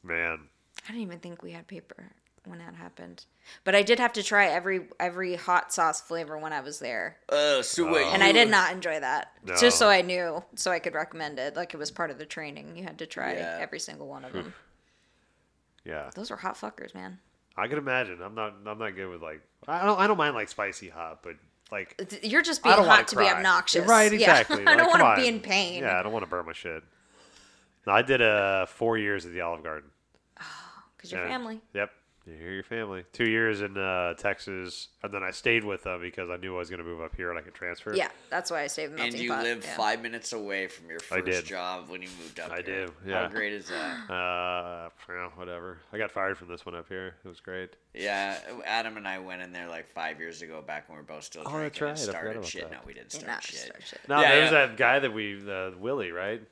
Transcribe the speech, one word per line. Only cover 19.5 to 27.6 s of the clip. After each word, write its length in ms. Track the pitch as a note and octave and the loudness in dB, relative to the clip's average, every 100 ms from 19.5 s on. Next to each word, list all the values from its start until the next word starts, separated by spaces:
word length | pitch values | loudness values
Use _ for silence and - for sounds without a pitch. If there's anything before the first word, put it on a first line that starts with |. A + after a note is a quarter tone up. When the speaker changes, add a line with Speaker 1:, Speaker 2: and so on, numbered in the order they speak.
| _ - | _ -6
Speaker 1:
I 180 | E3+ G3 | 0 2
don't, 140 | G3 | 4
I 80 | G3+ | 4
don't 100 | G3 | 4
mind, 180 | D3 B2 | 2 0
like, 140 | G#2 | -6
spicy 400 | - G2+ F#2+ F#2 | -4 -4 -6 -14
hot, 300 | D#2+ E2 D#2+ | -12 -12 -12
but, 140 | F2 D#2 _ _ _ | -16 -16 _ _ _
like, 240 | G#2 F#2 - F#3+ | -10 -10 -12 -12
Speaker 2:
Th-, 140 | G#3 | -8
you're 180 | G#3+ C#4 | 2 2
just 200 | E4 D#4 | 2 2
Speaker 1:
I 80 | D#3+ | 8
Speaker 2:
being 60 | G3+ | 8
Speaker 1:
don't 100 | E3+ | 10
wanna 100 | G#3 | 8
Speaker 2:
hot 80 | - | 8
to 60 | G#3+ | 4
be 100 | G3+ | 4
Speaker 1:
cry. 80 | |
Speaker 2:
obnoxious. 540 | E3+ F#3 F3+ - F3 F3+ | 6 4 4 4 2 8
Speaker 1:
Right, 240 | A3+ G#3+ | 8 8
Speaker 2:
Yeah. 40 | G#3 | 8
<laughs> 240 | G3+ D3 | 8 8
Speaker 1:
exactly. 220 | A2 - F4 | 6 4 6
Speaker 2:
I 100 | D4+ | 8
don't 20 | |
Speaker 1:
Like, 100 | E4+ | 8
Speaker 2:
wanna 140 | E4 | 8
Speaker 1:
come 120 | - G#2 | 8 8
Speaker 2:
be 100 | B3 | 4
Speaker 1:
on. 60 | A3+ | 0
Speaker 2:
in 40 | |
pain. 440 | - G3 F3+ F3+ | 0 0 0 -2
Speaker 1:
Yeah, 160 | B2+ F2+ | 0 0
I 40 | |
don't 100 | G2 | 0
wanna 120 | A2 F#2 | -4 -4
burn 180 | F2+ E2 | -6 -6
my 80 | |
shit. 300 | E2 F2+ D#2+ _ _ _ _ - - _ _ | -10 -10 -10 _ _ _ _ -20 -20 _ _